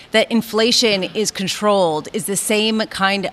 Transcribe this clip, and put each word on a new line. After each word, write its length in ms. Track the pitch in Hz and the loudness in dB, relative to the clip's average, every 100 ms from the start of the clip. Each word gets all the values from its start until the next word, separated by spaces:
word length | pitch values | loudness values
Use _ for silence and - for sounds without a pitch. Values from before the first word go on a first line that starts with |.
| - | -2
that 200 | 220 - | 0 2
inflation 720 | 233 - 214 226 226 226 202 | 0 0 2 2 4 2 2
is 280 | 175 220 208 | -2 -4 -4
controlled, 800 | - 185 - 208 202 170 151 - | -4 -4 -2 2 4 2 0 -4
is 140 | 214 170 | -6 -4
the 100 | 190 | -4
same 420 | - 214 220 220 | 0 0 0 0
kind 440 | 214 - 190 202 180 | -4 -2 -2 0 -2